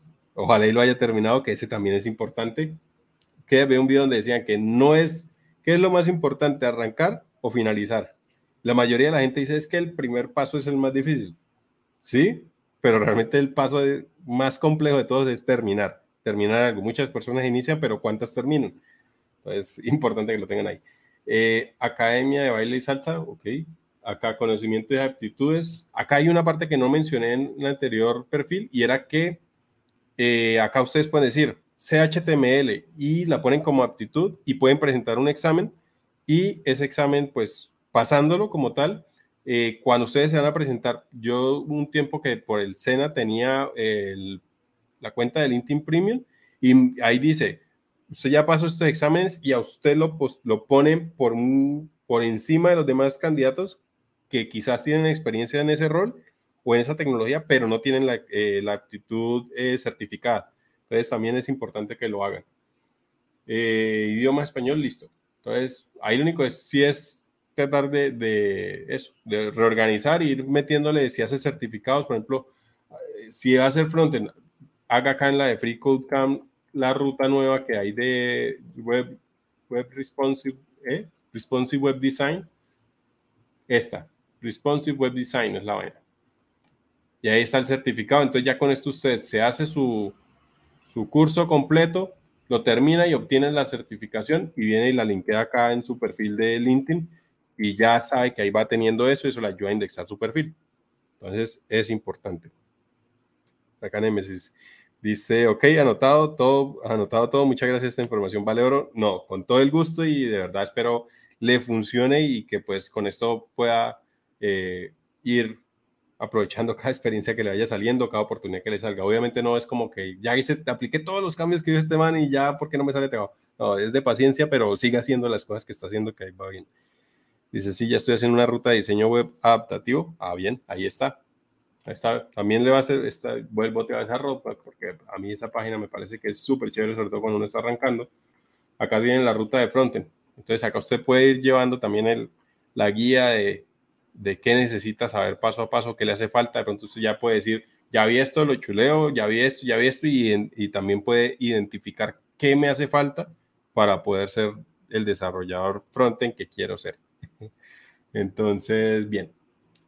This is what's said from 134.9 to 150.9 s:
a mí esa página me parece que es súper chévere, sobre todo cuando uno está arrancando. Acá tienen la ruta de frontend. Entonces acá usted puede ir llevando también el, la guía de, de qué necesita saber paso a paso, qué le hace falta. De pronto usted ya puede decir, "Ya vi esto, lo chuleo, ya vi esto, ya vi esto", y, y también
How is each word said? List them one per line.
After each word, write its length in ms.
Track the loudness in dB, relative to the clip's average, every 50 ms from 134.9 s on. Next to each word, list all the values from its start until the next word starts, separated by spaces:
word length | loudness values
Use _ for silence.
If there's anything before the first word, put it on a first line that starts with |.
| -14 -14 _ -16
a 100 | -14 -12
mí 160 | -10 -10 -10
esa 180 | -10 -10 -10
página 260 | -8 -8 -8 -6 -6 -8
me 120 | -8 -10
parece 280 | -12 -14 -14 -14 -14 -10
que 120 | -8 -8
es 100 | -8 -6
súper 320 | -4 -2 -2 -2 -2 -4
chévere, 240 | -4 -4 -4 -4 -2
sobre 140 | -4 -6 -6
todo 100 | -6 -4
cuando 180 | -4 -2 -2 -2
uno 80 | -2
está 140 | -4 -4 -4
arrancando. 500 | -4 -4 -4 -2 -2 -2 -2 -2 -6 -10 _ _ _ _ _ _ _ _ _ _ _ _ _ -6
Acá 240 | -4 0 0 2
tienen 240 | 2 4 4 4 4
la 80 | 2 2
ruta 260 | 0 -2 0 0 0
de 80 | 0 2
frontend. 400 | 2 2 2 2 0 -4 -8 -10 _ _ _ _ _ -14
Entonces 260 | -6 -4 -4 -2 -2
acá 160 | -2 -4 -4
usted 240 | -4 -2 -4 -2 2
puede 260 | 4 6 6 8 6
ir 100 | 6 4
llevando 360 | 4 4 4 4 4 2 0 -2
también 280 | -2 -2 0 0 2 2
el, 220 | 0 0 -2 -8 _ _ _ _ _ _ _ _ -4
la 160 | 0 0 0
guía 380 | 0 0 2 2 4 4 4 4
de, 380 | 2 2 2 0 -2 -4 -8 _ _ _ _ _ _ _ _ _ _
de 260 | -10 -6 -6 -6 -2
qué 160 | 0 2 2
necesita 540 | 4 2 2 -2 -4 -6 -6 -6 -6 -6 -4
saber 280 | -2 -2 -2 -2 -2 -2
paso 220 | -2 -2 -2 -2
a 80 | -4 -4
paso, 260 | -2 -2 -2 -4 -4
qué 100 | -4 -2
le 80 | -2 -2
hace 160 | -2 -4 -2
falta. 300 | 0 0 0 0 -2 -6
De 60 | -4
pronto 200 | -4 -6 -8 -10
usted 160 | -14 -8 -4
ya 180 | -2 -2 -2 0
puede 160 | 0 0 0
decir, 320 | 0 0 -2 -4 -4 -6 _ _ _ _ _
"Ya 140 | 0 2 4
vi 140 | 4 4 2
esto, 260 | 2 0 0 0 0
lo 100 | 2 0
chuleo, 540 | -2 -4 -4 0 2 2 4 4 4 2 0
ya 180 | 0 0 -2 0
vi 140 | 0 2
esto, 240 | 2 0 0 -2 -4
ya 100 | -2 0
vi 120 | 2 2 2
esto", 200 | 0 0 -2 0
y, 440 | 2 2 2 2 2 0 -2 -4 -6
y 140 | -6 -6 -4
también 320 | -4 -4 -2 0